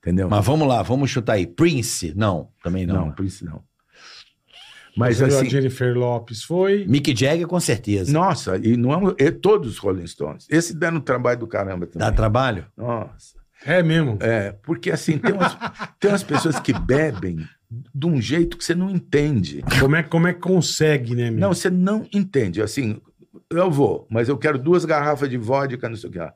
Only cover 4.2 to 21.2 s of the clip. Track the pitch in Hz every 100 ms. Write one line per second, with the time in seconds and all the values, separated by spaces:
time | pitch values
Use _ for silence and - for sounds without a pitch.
4.2 | - _ _ - - - - - 123 117
5.2 | 135 139 131 139 131 127 123 123 123 120
6.2 | 113 107 - 170 190 202 190 139 143 117
7.2 | 131 165 170 175 165 120 - 101 87 151
8.2 | 190 151 - 92 110 120 120 156 190 -
9.2 | 139 - 185 214 131 95 101 92 85 -
10.2 | 73 71 - 151 165 160 170 165 - 123
11.2 | 123 120 113 104 98 90 87 87 107 107
12.2 | 110 113 131 98 76 - 120 117 - -
13.2 | - - - _ - 180 165 160 147 104
14.2 | 117 113 101 98 - 170 - 156 - 151
15.2 | 233 202 254 - 233 - 208 _ 196 202
16.2 | - 147 165 131 - 104 85 131 156 107
17.2 | 92 82 80 _ _ 117 - 139 165 147
18.2 | 107 156 170 - - 170 185 180 - 147
19.2 | 147 127 82 71 - 131 135 160 160 165
20.2 | 175 180 180 185 - - 156 143 117 120